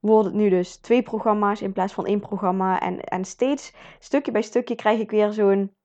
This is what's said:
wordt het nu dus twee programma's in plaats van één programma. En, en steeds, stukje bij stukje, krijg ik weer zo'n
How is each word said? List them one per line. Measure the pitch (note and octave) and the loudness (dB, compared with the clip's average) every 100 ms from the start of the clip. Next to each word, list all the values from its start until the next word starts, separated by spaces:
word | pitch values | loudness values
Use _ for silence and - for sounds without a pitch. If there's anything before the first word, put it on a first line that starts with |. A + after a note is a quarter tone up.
wordt | G#3 A3 | 4 4
het | G3+ | 4
nu | G#3 G#3 | 2 2
dus | F#3 F3+ - | 2 0 -8
twee | - A#3+ | 0 2
programma's | - A3 A3+ G#3+ G3+ G#3 | 2 -4 0 2 0 0
in | G3 | -4
plaats | F#3+ F#3+ | -2 -4
van | - F#3 | -4 -2
één | G#3 | -2
programma. | G3+ G3 G3+ F#3+ F#3+ F#3 | -2 -4 -2 0 0 0
En, | - F#3 | -2 -6
en | - F3+ | -6 -6
steeds, | F#3 - B3+ C#4+ - - - - | -6 -2 -2 -2 -6 -20 -20 -20
stukje | - C#4 C#4+ | -2 -2 0
bij | G#3+ | -2
stukje, | A3+ A#3+ B3 | 0 -2 -2
krijg | A#3 G#3+ A3 | -2 0 0
ik | A3 | 0
weer | G#3+ G#3 | 0 0
zo'n | G#3+ G3+ G3 G3 _ | 2 2 2 0 _